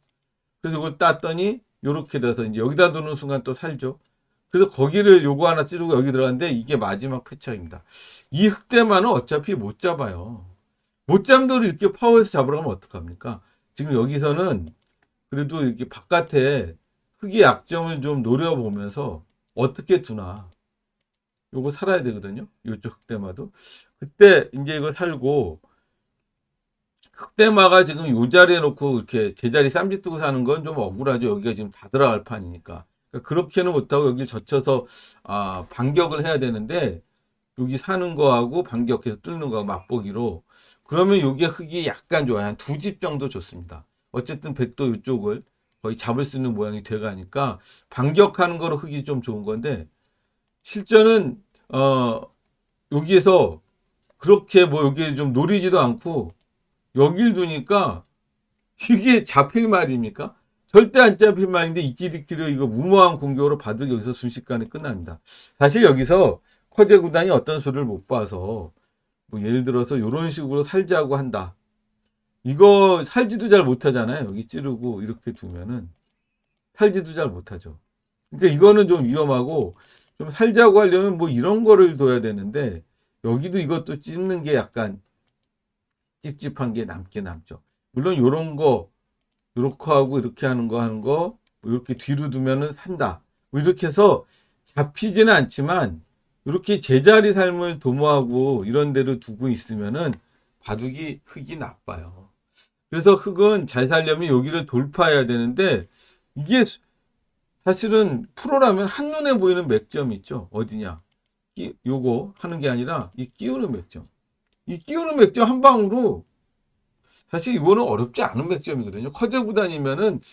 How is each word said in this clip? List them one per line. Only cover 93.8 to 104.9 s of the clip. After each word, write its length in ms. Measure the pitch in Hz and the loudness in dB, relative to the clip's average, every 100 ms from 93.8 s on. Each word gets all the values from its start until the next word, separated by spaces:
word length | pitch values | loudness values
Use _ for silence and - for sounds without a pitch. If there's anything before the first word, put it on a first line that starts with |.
| 165 | 0
해서 380 | 147 208 147 - _ _ _ | 4 4 4 -4 _ _ _
잡히지는 680 | _ 143 147 - 214 190 220 | _ -4 -4 -4 -2 4 4
않지만 680 | 180 123 - 143 180 117 80 _ _ _ _ | 4 2 -4 -4 -2 -4 -6 _ _ _ _
이렇게 360 | 139 180 - 208 | -6 -4 -2 -2
제자리 520 | - 131 147 220 208 | 2 4 8 8 6
삶을 460 | 196 180 175 175 160 | 2 0 -2 -6 -4
도모하고 880 | 131 131 151 143 120 123 135 123 | -4 0 2 2 2 0 0 0
이런 280 | 98 135 147 | -2 -2 0
데를 280 | 139 131 120 | 0 -2 -4
두고 280 | - 107 131 | -8 -8 -4
있으면은 640 | 117 - 110 104 139 160 - _ _ _ _ | -4 -6 -8 -6 -6 -6 -8 _ _ _ _
바둑이 600 | - 107 127 135 160 - | -12 -10 -10 -10 -12 -14
흙이 320 | _ 156 131 165 | _ -20 -16 -14
나빠요. 760 | 104 - - 90 85 92 98 _ _ _ _ _ - | -14 -16 -16 -16 -16 -20 -20 _ _ _ _ _ -10
그래서 240 | 165 196 | 0 4
흙은 520 | 196 208 180 208 208 135 | 4 2 2 4 4 -2
잘 220 | 123 131 | -2 0
살려면 400 | 160 160 156 170 | 2 0 -2 2
여기를 380 | 127 139 165 143 | 0 0 -4 -4
돌파해야 600 | 120 143 | -4 -2